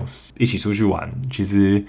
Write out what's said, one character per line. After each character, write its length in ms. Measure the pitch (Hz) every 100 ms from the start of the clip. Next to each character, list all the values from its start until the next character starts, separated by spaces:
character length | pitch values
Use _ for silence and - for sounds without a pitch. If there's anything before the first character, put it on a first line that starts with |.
| - - - -
一 80 |
起 140 | 123 101
出 120 | 104
去 140 | 101
玩。 260 | 107 87 - 127 127
其 120 | -
实 400 | 98 101 98 101